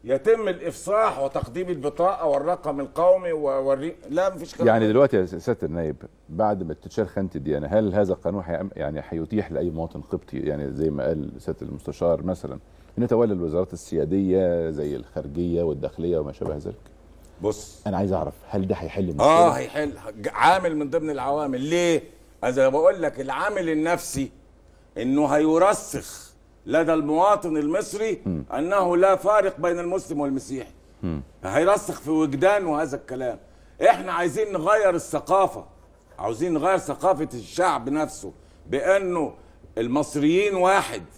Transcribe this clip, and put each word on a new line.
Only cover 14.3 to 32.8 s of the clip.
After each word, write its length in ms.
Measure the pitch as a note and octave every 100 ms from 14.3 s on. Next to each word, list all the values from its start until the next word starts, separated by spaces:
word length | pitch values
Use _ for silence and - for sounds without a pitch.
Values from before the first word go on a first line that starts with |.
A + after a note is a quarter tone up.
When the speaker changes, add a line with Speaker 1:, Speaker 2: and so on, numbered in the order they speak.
| F#2 F2+ F2 E2
Speaker 2:
زي 260 | D2+ D2 C2+
الخارجية 680 | - - C#2+ D2 F2 E2+
والداخلية 560 | E2+ C#2+ C2+ - E2+ E2
وما 140 | D2
شابه 240 | - - D2+
ذلك؟ 180 | - - - - - - - -
Speaker 1:
بص، 400 | G2 G#2+ - - -
Speaker 2:
أنا 100 | F#2+
عايز 160 | G2
أعرف 220 | F#2 D#2 - -
هل 180 | G#2 F#2+
ده 80 |
هيحل 320 | F#2+ D#2+ - F#2
مشكلة؟ 180 | D2
Speaker 1:
آه 260 | B2 D#3+ E3+
هيحل، 420 | C3 B2+ D3 D3+ B2+ A2 G#2+
ج-، 60 | G#2
عامل 480 | - C#3 F#3+ F3+ D#3
من 140 | C#3+
ضمن 200 | D#3+ D#3
العوامل. 500 | C#3 B2+ C#3+ D3 B2+
ليه؟ 420 | C#3+ E3+ F3 D#3+ - - - -
أنا 240 | A#2 B2+ C3
بقول 340 | C#3 E3+ G3
لك 180 | D#3 -
العامل 480 | C3+ C3+ F#3+ G3+ E3+
النفسي 640 | D#3 D#3+ F3 - C#3 C3+ - - _ - _ _ -
إنه 280 | A#2+ C#3 D3
هيرسخ 1040 | D3 D#3 D#3+ F#3+ G#3 - C3+ - - - _ _ _ -
لدى 280 | C#3+ E3
المواطن 600 | D#3+ D3 D#3 F#3+ G3+ F3 D#3
المصري 640 | D3 F3+ - G3+ A3 F#3+ -
Speaker 2:
مم. 180 | E2 C2 B2+
Speaker 1:
أنه 380 | E3 G3+ F#3 F3
لا 200 | F#3+ F#3
فارق 440 | F#3 G#3+ G3 F#3
بين 180 | F3 F3
المسلم 420 | F3 F#3+ F3+ D3
والمسيحي. 500 | C#3+ C3+ - C3+ A#2 - - _
Speaker 2:
مم. 200 | F#2 D#2 C2 -
Speaker 1:
هيرسخ 560 | F#2 A2+ F3 D#4 - -
في 100 | -
وجدانه 720 | D#3 D#3 C3+ F#3 G#3 F3+ D3